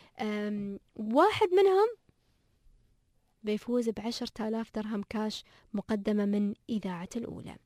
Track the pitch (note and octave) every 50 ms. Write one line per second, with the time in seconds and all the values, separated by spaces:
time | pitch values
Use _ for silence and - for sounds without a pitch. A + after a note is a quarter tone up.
0 | - - _ - - G#3+ G#3 G#3 G#3 G#3 G#3 G#3 G3+ G3+ G3 G3 _ _ _ -
1 | A3 G#3+ A3+ C#4 E4+ G#4+ G4+ - A4 F4+ F4 G4 G4 G4 F#4 F#4+ G#4+ A#4 A#4 -
2 | _ _ _ _ _ _ _ _ _ _ _ _ _ - _ _ _ _ _ _
3 | _ _ _ _ _ _ _ _ - G#3+ G#3+ G#3+ - - A#3+ B3 A#3 A3+ G3+ -
4 | G3+ A#3 A#3 - A#3+ A3+ - - G#3+ A3 A3 A3+ A3+ - - A3 G#3+ G#3+ A3+ G#3
5 | G3+ - - G#3+ G#3+ G#3+ G#3+ - - _ _ - _ _ - G3+ - - A3 G#3
6 | G3+ A3 G#3+ G#3 G3+ G3+ G3+ G#3 G#3 G3+ G#3+ - _ - A#3+ G#3 - F#3+ F3+ E3+
7 | F3 - - A#3 A#3 - - - - - - - _